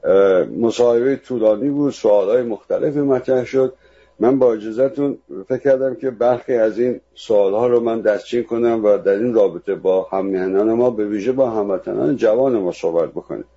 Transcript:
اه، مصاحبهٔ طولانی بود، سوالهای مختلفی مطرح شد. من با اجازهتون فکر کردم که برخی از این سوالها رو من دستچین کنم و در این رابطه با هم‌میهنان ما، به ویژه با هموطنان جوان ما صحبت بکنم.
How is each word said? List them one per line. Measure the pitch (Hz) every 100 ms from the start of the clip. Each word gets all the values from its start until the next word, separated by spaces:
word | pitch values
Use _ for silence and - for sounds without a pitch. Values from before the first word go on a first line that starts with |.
اه، | 73 95 98 92
مصاحبهٔ | 78 60 113 107 120 117 127 135
طولانی | - 123 110 107 135
بود، | 143 143
سوالهای | 113 107 104 98 120
مختلفی | 120 104 _ - 143 147
مطرح | 143 131 123 131 117
شد. | 131 131 - _ _ _ _
من | 110 135
با | 127
اجازهتون | 110 107 110 135 131 143 123 _ 73 98
فکر | 127
کردم | 143 131 135 123
که | 135
برخی | 113 120 123 -
از | 123 110 104
این | 123 107 _ -
سوالها | - 104 98 101 123
رو | 120
من | 117 113
دستچین | 104 101 - 123
کنم | 113 117 120 113 104
و | 101
در | 90
این | 98 120
رابطه | 113 98 85 - 92
با | 92 92 -
هم‌میهنان | 95 98 95 92 95 107
ما، | 113 123
به | 113 104
ویژه | 104 101
با | 127 131
هموطنان | 113 101 92 - 104 139 139
جوان | 110 110 135 117
ما | 92
صحبت | 85 90 82 76
بکنم. | - - 67 -